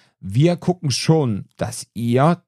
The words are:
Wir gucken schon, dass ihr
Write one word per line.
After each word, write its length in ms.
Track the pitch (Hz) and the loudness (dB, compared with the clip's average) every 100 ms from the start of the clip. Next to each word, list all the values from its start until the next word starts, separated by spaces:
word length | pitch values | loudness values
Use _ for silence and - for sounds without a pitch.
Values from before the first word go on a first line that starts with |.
| _ _ | _ _
Wir 360 | 95 110 165 170 | -4 2 2 2
gucken 340 | - 180 147 | -2 -2 -2
schon, 540 | - - 160 127 98 - - | -2 2 2 2 -4 -8 -10
dass 320 | 110 - - | -8 -8 -14
ihr 480 | - 117 123 156 175 | -6 0 2 2 0